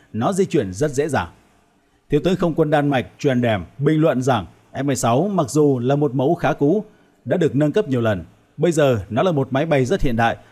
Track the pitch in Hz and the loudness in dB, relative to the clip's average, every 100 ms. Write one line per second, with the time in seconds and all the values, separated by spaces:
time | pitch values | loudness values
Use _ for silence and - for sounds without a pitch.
0 | _ 107 143 190 190 160 98 92 151 131 | _ -4 -2 0 0 0 -2 -2 -4 -2
1 | 156 104 82 - _ _ _ _ _ _ | -2 -2 -6 -12 _ _ _ _ _ _
2 | - 147 170 185 175 160 151 151 143 135 | -2 0 0 0 0 0 2 2 2 0
3 | - - 143 123 120 104 85 - 143 156 | -4 -4 0 2 0 0 -4 -2 0 2
4 | 156 123 131 117 87 _ _ 135 139 127 | 2 2 0 0 -2 _ _ -6 -4 -2
5 | 120 123 202 185 127 151 147 127 123 143 | 0 0 0 -2 -2 2 2 2 0 0
6 | 147 135 135 170 135 - 143 190 - _ | 0 0 -2 0 -2 0 0 0 -4 _
7 | _ _ 120 170 151 123 151 208 160 127 | _ _ -4 0 0 0 0 0 0 0
8 | 113 95 82 _ _ - 170 160 143 117 | 0 -2 -6 _ _ -4 0 2 2 2
9 | 92 113 185 147 135 135 160 143 123 196 | -2 -2 0 0 -2 -2 0 0 0 0
10 | 131 113 117 107 - | 0 2 0 -2 -12